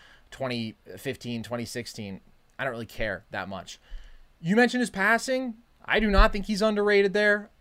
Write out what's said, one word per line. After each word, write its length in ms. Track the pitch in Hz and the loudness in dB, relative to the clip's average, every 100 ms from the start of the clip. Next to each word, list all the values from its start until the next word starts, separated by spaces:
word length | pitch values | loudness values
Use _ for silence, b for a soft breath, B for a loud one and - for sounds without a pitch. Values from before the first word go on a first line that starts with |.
| B B _ | B B _
twenty 440 | - 131 120 113 - - 95 | -8 -4 -4 -4 -8 -18 -10
fifteen, 460 | 135 117 123 117 | -8 -6 -6 -8
twenty 220 | 107 120 117 | -6 -6 -6
sixteen. 560 | 123 117 - 101 92 - _ _ - | -8 -8 -10 -10 -12 -14 _ _ -6
I 60 | |
don't 100 | 131 | -6
really 140 | 117 113 | -4 -10
care 380 | - 110 90 - | -6 -4 -4 -8
that 180 | 104 92 | -10 -8
much. 320 | 95 - - b b b b b _ | -10 -12 -18 b b b b b _
You 140 | 165 214 | 0 4
mentioned 260 | 247 247 | 4 2
his 80 | 240 | -2
passing. 640 | 196 202 226 269 254 254 220 _ _ - | 0 2 2 0 -2 -4 -10 _ _ -2
I 140 | 202 | 2
do 120 | 220 | 4
not 200 | 196 214 | 6 6
think 140 | 214 190 | 4 -2
he's 160 | 202 | 0
underrated 520 | 220 208 208 202 196 | 2 2 4 4 4
there. 360 | 202 208 208 208 _ | 4 4 2 -2 _